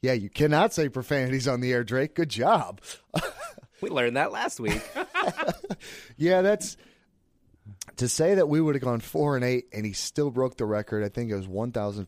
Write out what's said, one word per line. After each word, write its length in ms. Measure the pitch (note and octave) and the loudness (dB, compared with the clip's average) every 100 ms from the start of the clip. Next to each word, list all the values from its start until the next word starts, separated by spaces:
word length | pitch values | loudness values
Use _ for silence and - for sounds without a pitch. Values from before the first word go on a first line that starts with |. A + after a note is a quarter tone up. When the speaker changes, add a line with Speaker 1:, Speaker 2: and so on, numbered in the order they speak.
Speaker 1:
Yeah, 120 | B2+ | 2
you 180 | B2+ G2+ | 0 -2
cannot 420 | - D3+ D3+ G#3 | 0 4 4 4
say 160 | - D3+ | 2 -2
profanities 580 | C3 - C#3+ B2+ C3 B2+ | -2 -2 0 0 0 0
on 140 | B2 | 0
the 100 | B2 | 2
air, 120 | B2 | 0
Drake. 320 | A2+ B2+ D3+ - | 0 0 0 -2
Good 140 | D#3+ | -2
job. 520 | A2 C#3 G#3 G2 G2 - - _ | 2 4 4 2 -10 -16 -18 _
<laughs> 80 | - - - E5 - - _ | -4 -4 -10 -14 -16 -20 _
Speaker 2:
We 80 | G3+ | -4
learned 260 | D3+ A#2+ B2+ | 0 2 2
that 160 | D#3+ | 0
last 280 | - B3+ - | -2 -6 -4
week. 200 | - - - C#4 | -2 -2 -4 -8
<laughs> 1200 | - F4+ F#4+ - D#4 - G4+ - - - - - | -4 -2 -2 -2 -4 -4 -10 -12 -12 -18 -20 -2
Speaker 1:
Yeah, 260 | D#3+ F#3 | 4 4
that's 340 | F#3+ G#3 G3+ - - _ _ _ _ _ _ _ - G2 - - | 4 2 -2 -12 -20 _ _ _ _ _ _ _ -20 -18 -16 -4
to 100 | B2 | -4
say 280 | - D#3+ G3 | 2 4 6
that 120 | D3+ | 4
we 140 | D3+ | 4
would 140 | D#3 C#3 | 2 2
have 80 | |
gone 160 | B2+ A#2 | 0 -2
four 360 | - - D3 C3+ | -2 0 2 2
and 80 | |
eight 220 | B2 B2+ - | 2 0 -2
and 140 | G#2+ G#2+ | -6 -6
he 60 | |
still 360 | F#2+ - - D3 | -6 -6 -2 0
broke 280 | B2 C3 - | 2 0 0
the 80 | G#2+ | -2
record. 380 | G#2+ G#2 G#2+ | -2 -2 -2
I 60 | G2+ | -2
think 220 | A#2+ A#2 | -4 -4
it 40 | G2+ | -4
was 120 | F#2+ | -4
one 240 | F#2+ A#2+ | -4 -4
thousand 340 | A#2 G#2 G#2 | -2 -4 -4